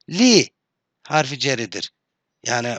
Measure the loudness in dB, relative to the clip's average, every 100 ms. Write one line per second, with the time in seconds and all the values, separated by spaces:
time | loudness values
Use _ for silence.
0 | -8 2 4 4 2 _ _ _ _ _
1 | -4 -2 -2 -4 -4 -4 -6 -10 -14 _
2 | _ _ _ _ -6 -4 -4